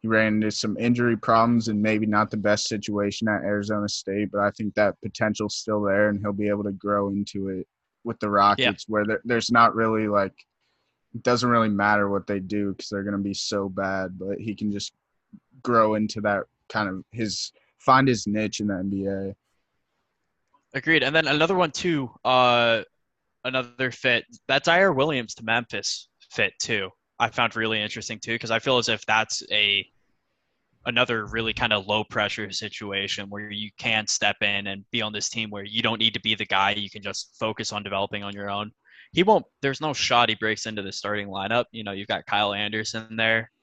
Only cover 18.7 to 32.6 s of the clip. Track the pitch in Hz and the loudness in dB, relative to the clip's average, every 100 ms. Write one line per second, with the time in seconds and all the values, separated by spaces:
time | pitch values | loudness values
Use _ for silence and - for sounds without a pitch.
18.7 | 95 95 98 98 98 98 98 _ _ _ | -2 -4 -4 -4 -4 -6 -10 _ _ _
19.7 | _ _ _ _ _ _ _ _ _ _ | _ _ _ _ _ _ _ _ _ _
20.7 | 135 156 160 127 156 156 147 165 190 170 | -6 2 4 4 2 2 2 4 4 0
21.7 | - 180 156 131 - - 127 123 120 117 | 0 0 0 -2 -4 2 4 6 6 4
22.7 | 113 - _ _ _ _ _ 127 131 120 | 2 -2 _ _ _ _ _ -6 -4 -6
23.7 | 123 131 - 131 117 - 233 - 135 170 | -4 -4 0 2 2 0 -20 0 0 4
24.7 | 170 196 139 147 139 110 - 110 117 120 | 6 6 4 2 0 -4 -10 -2 -2 -2
25.7 | 104 - - - _ - - 101 _ - | -8 -6 -8 -12 _ -12 -2 -2 _ -4
26.7 | 110 95 _ _ _ 117 - 117 113 110 | -2 -4 _ _ _ -2 2 -2 0 -2
27.7 | 110 104 - - 110 - 117 110 113 - | -2 -4 -8 -10 -12 -6 -6 -2 -2 2
28.7 | 127 117 110 - 110 110 - - 104 104 | 2 2 -4 0 0 0 -6 -2 0 2
29.7 | 101 92 _ _ _ _ _ _ _ _ | 0 -2 _ _ _ _ _ _ _ _
30.7 | _ 123 120 123 113 104 113 113 107 120 | _ -4 0 0 -2 -4 -4 -4 -2 0
31.7 | 107 95 107 107 120 104 - 101 95 | 0 0 -2 -2 -2 -2 -2 -8 -8